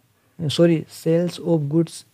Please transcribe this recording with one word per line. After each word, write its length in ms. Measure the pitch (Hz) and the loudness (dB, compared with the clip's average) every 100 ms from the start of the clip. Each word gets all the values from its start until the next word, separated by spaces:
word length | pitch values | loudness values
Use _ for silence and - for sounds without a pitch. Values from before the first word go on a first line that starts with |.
| _ _ _ - | _ _ _ -8
सॉरी, 440 | 156 - 170 160 - | -4 2 4 4 -2
सेल्स 500 | - 165 165 175 - | -8 0 0 0 -4
of 280 | 175 165 143 | -2 -2 0
गुड्स 380 | 160 165 - - | 0 -2 -4 -10